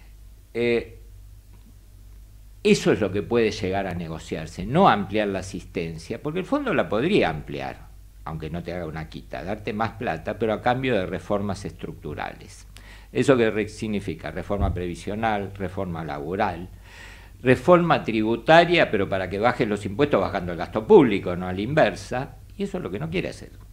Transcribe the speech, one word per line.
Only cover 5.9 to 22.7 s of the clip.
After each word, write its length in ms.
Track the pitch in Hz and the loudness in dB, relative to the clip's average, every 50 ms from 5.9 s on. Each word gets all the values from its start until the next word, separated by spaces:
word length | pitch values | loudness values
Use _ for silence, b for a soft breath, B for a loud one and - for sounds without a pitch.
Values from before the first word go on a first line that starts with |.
| 82 80 - - 113 117 - | -8 -10 -10 -10 -10 -8 -6
porque 160 | 151 156 185 | -6 -6 -6
el 60 | 180 | -4
fondo 280 | - 269 294 285 254 185 | -2 -2 -2 0 0 0
la 160 | 127 101 82 | 0 0 0
podría 400 | 104 107 127 175 208 160 104 85 | 0 0 0 2 2 4 2 2
ampliar, 600 | 78 76 - - 73 69 67 67 60 - - - - - - - - - - | 0 -4 -8 -10 -10 -8 -8 -8 -10 -12 -16 -20 -20 -20 -20 -20 -20 -14 -12
aunque 240 | 73 80 78 78 78 | -10 -8 -8 -8 -8
no 140 | 76 87 85 | -8 -8 -8
te 100 | - 85 | -8 -8
haga 140 | 90 87 | -8 -8
una 220 | 78 76 78 80 78 | -8 -8 -10 -12 -12
quita, 340 | - - - - - 62 71 | -14 -16 -14 -12 -12 -10 -8
darte 300 | 90 104 107 - - 110 | -8 -8 -8 -6 -8 -4
más 200 | 104 117 110 - | -4 -4 -4 -4
plata, 460 | - 123 107 82 82 - - 107 - | -6 -4 -4 -4 -4 -4 -8 -4 -2
pero 140 | 117 110 107 | 0 -2 -2
a 100 | 101 - | 0 0
cambio 320 | 120 123 127 135 131 123 | -2 -2 0 0 0 0
de 120 | 101 92 | 0 0
reformas 580 | 85 85 95 - - 104 101 101 104 95 - - | -2 -6 -8 -4 -2 -2 -2 -2 -2 -6 -6 -8
estructurales. 1040 | - - - - - 80 - - 76 - 98 101 - - - - - - - - - - B B B B B B B B | -12 -10 -10 -12 -12 -12 -10 -10 -10 -8 -8 -8 -8 -10 -14 -18 -18 -20 -20 -20 -20 -20 B B B B B B B B
¿Eso 240 | 127 123 - 135 | 0 4 6 6
qué 140 | 123 117 110 | 6 6 4
re-, 180 | 98 107 104 98 | 4 0 -2 -2
significa? 600 | - - - 110 107 101 101 - 80 80 - 73 | -4 -8 -6 -4 -4 -4 -4 -4 -8 -8 -8 -8
Reforma 420 | 78 92 87 - 104 98 98 95 92 | -8 -8 -6 -4 -2 0 0 0 0
previsional, 800 | 90 90 87 85 80 - 98 101 107 113 113 107 104 101 92 101 | -2 -4 -6 -6 -8 -6 -6 -4 -2 0 0 0 0 -4 -6 -6
reforma 500 | 101 98 87 - 101 98 90 85 80 80 | -8 -8 -6 -6 -6 -6 -6 -6 -6 -6
laboral, 640 | 76 71 71 71 78 90 98 110 98 87 82 90 - - B B B B B B B B B B B B B - | -8 -8 -8 -6 -6 -2 0 0 0 -2 -6 -10 -14 -16 B B B B B B B B B B B B B 4
reforma 600 | 123 127 123 - - 180 170 175 165 147 120 - | 4 4 4 6 6 6 6 8 4 2 2 2
tributaria, 880 | - 110 113 107 107 117 117 - - 160 165 175 165 175 165 135 - | 0 0 2 2 2 0 0 4 8 8 8 8 8 6 4 4 4
pero 180 | - 101 98 82 | 4 0 0 0
para 200 | 95 95 92 92 | 0 -2 -2 -2
que 100 | 98 98 | -2 2
bajes 300 | 107 123 123 - 135 107 | 2 2 4 2 2 0
los 160 | 104 101 - | 0 -2 -2
impuestos 360 | 101 98 104 143 147 - 110 | -6 0 0 2 4 4 2
bajando 320 | 92 90 90 98 87 87 87 | 2 0 -2 -2 -4 -4 -4
el 60 | 82 | -6
gasto 280 | 85 - - 110 110 | -6 -4 -4 -6 4
público, 500 | - 214 170 147 120 101 92 - 92 87 | 10 10 10 10 10 4 2 0 -2 -4
no 120 | 87 90 92 | -2 -4 -4
a 40 | 92 | -4
la 80 | 92 | -4
inversa, 800 | 104 123 147 160 131 107 92 85 - - 123 123 139 - - - - - - | -4 0 2 4 4 2 2 -4 -8 -6 -6 -6 -6 -8 -12 -18 -18 -20 -10
y 60 | - 202 | -8 -8
eso 160 | 196 | -6